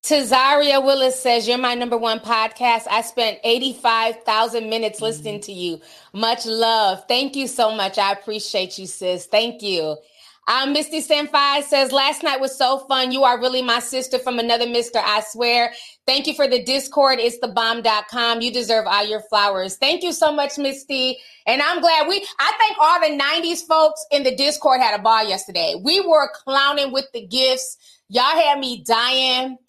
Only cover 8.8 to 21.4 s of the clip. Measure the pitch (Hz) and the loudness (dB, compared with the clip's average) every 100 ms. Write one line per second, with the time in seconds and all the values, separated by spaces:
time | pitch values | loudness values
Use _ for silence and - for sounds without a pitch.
8.8 | 190 - 185 180 - 208 233 233 208 175 | -14 -6 -4 -4 0 0 0 -6 -4 -2
9.8 | 156 151 _ _ - _ - 240 269 285 | -2 -6 _ _ -20 _ -2 0 0 -2
10.8 | 302 311 - 302 294 294 277 285 285 277 | -2 -6 0 -2 2 2 2 0 0 2
11.8 | 262 277 269 294 320 269 269 262 262 269 | 2 2 0 0 -2 -2 -4 0 0 0
12.8 | 269 262 254 262 262 240 247 254 254 233 | 0 0 0 4 4 4 0 0 0 -2
13.8 | 240 262 254 254 254 240 233 233 240 240 | -2 -6 -4 -4 -2 -2 0 0 0 -2
14.8 | 233 226 208 208 214 226 240 240 240 - | 0 -2 0 -2 -4 -4 0 2 0 -4
15.8 | - - - 269 285 294 269 247 208 269 | -20 -6 -2 -2 -2 0 2 2 0 -4
16.8 | 269 - 269 247 233 240 240 196 226 233 | -2 2 4 4 0 -2 -4 0 0 0
17.8 | 233 214 - 240 233 233 240 240 220 226 | 0 0 -2 -2 0 0 -2 -4 0 0
18.8 | 214 202 208 214 214 214 202 190 190 - | 2 0 0 -6 0 2 2 0 -4 -2
19.8 | 277 349 349 - 311 294 277 285 277 277 | -2 0 -4 2 2 2 -2 -2 -6 -6
20.8 | - 269 254 254 - - | -6 -2 -2 -4 -14 -8